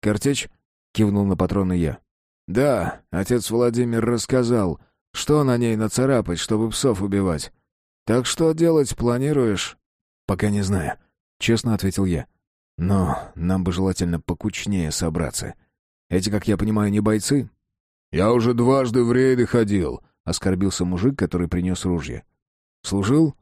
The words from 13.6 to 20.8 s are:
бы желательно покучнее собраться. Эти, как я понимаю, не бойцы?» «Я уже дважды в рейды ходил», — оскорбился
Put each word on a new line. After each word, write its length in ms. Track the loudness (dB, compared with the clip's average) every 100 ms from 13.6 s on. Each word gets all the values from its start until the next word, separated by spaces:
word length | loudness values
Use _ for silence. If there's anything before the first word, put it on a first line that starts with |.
бы 80 | 0
желательно 480 | 0 -2 0 -2 -4
покучнее 720 | -4 -4 -4 -6 -4 -2 -2
собраться. 640 | -2 -4 -2 -4 -6 -10 -12 _ _ _ _ _
Эти, 200 | -2 0
как 180 | -4 -2
я 100 | -2
понимаю, 340 | 0 0 0
не 80 | 2
бойцы?» 500 | 2 0 0 -2 -2 _ _ _ _ _ _
«Я 200 | 0 2
уже 220 | 4 2
дважды 500 | 2 4 4 2 2
в 80 | 2
рейды 340 | 4 4 4 2
ходил», — 560 | 2 2 2 0 -6 _ _
оскорбился 640 | -6 -4 0 0 0 0